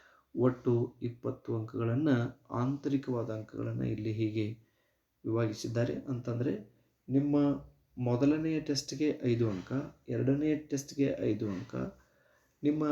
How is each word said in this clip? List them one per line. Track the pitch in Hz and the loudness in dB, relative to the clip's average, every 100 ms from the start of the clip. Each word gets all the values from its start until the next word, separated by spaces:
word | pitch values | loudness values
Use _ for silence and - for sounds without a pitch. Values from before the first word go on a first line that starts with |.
| - _ _ - | -20 _ _ 0
ಒಟ್ಟು | 127 127 - 117 120 - | 2 2 2 2 0 -4
ಇಪ್ಪತ್ತು | 120 117 117 120 - 117 | -8 -6 -8 -6 -6 -4
ಅಂಕಗಳನ್ನ, | 110 110 113 120 156 123 120 - - | -4 -2 0 2 4 4 2 -4 -6
ಆಂತರಿಕವಾದ | 113 123 139 147 135 - 120 110 | -2 0 -2 0 -2 0 -4 -2
ಅಂಕಗಳನ್ನ | 110 107 113 117 117 | -6 -6 -6 -4 -2
ಇಲ್ಲಿ | 127 110 110 | -2 -2 -2
ಹೀಗೆ | 107 110 107 107 113 _ _ _ _ _ _ - | -2 0 0 -2 -4 _ _ _ _ _ _ -2
ವಿಭಾಗಿಸಿದ್ದಾರೆ. | 110 117 107 120 117 123 | 0 0 -2 -4 0 0
ಅಂತಂದ್ರೆ | 156 - 123 120 117 127 202 - _ _ _ - | -2 -4 -6 -4 -2 -2 -4 -8 _ _ _ -2
ನಿಮ್ಮ | 131 147 143 143 139 - - _ - | 0 4 4 4 2 -4 -20 _ -4
ಮೊದಲನೆಯ | 123 120 139 156 160 156 | 2 4 4 4 2 0
ಟೆಸ್ಟ್‌ಗೆ | 151 139 - 139 151 - | 0 -2 -4 0 0 2
ಐದು | 127 117 113 | 2 2 2
ಅಂಕ, | 95 90 127 151 - - | 0 -2 -4 -4 -8 -6
ಎರಡನೆಯ | 120 123 143 151 151 | 0 2 2 2 0
ಟೆಸ್ಟ್‌ಗೆ | - 139 135 - 139 - | -2 -6 -4 0 0 2
ಐದು | 123 107 110 | 0 0 -2
ಅಂಕ, | 92 - - - - _ _ _ _ _ _ | -4 -6 -6 -6 -8 _ _ _ _ _ _
ನಿಮ್ಮ | 143 151 151 | -2 2 2